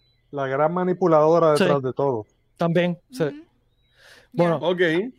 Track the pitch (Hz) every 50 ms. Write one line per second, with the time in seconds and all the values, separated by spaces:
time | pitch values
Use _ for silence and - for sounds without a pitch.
0 | _ _ _ _ _ _ 147 139 139 131 135 139 151 160 175 185 180 185 180 180
1 | 190 175 160 151 151 156 170 170 165 156 151 147 190 180 143 139 127 131 - -
2 | 139 139 123 107 107 _ _ _ _ _ _ - 175 170 160 180 175 175 170 170
3 | _ _ 254 254 160 139 285 302 339 _ _ _ _ _ _ _ _ _ _ _
4 | _ - - - _ _ - - 175 170 165 135 143 170 185 180 185 160 156 175
5 | 214 262 -